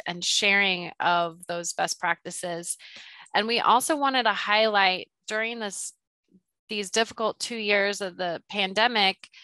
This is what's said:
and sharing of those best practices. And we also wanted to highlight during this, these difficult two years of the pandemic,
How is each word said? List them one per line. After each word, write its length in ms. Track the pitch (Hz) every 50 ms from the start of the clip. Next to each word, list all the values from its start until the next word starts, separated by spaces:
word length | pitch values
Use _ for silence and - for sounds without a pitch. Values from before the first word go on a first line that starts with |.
| - -
and 180 | 175 175 180
sharing 680 | - - - 214 202 196 202 202 196 185 175 175 170 - -
of 460 | - 170 175 175 170 170 160 175 180
those 280 | - 175 175 170 170 -
best 260 | - 170 170 - -
practices. 760 | - 175 170 - - - 175 - - 180 175 165 170 - - - - - - - - - - - - - -
And 140 | - 208 226
we 120 | 233 233
also 360 | - - 208 247 262 - 320
wanted 280 | 285 277 277 262 262 233
to 100 | 220 202
highlight 760 | 190 - 202 208 214 220 220 208 202 196 185 185 180 110 _ _ _ _ -
during 320 | 214 214 220 226 240 233
this, 340 | 220 202 185 - - - - _ _ _ _ _ _ _ _ 185 _ _ _ _ _ -
these 220 | 220 208 208 185
difficult 480 | - 226 226 - - - 226 214 - -
two 180 | - - 240 226
years 440 | 214 208 208 202 196 202 202 196
of 160 | 202 185 175 185
the 240 | 185 175 165 - _ -
pandemic, 800 | - 208 196 190 190 208 220 247 240 220 202 190 190 _ - - _ -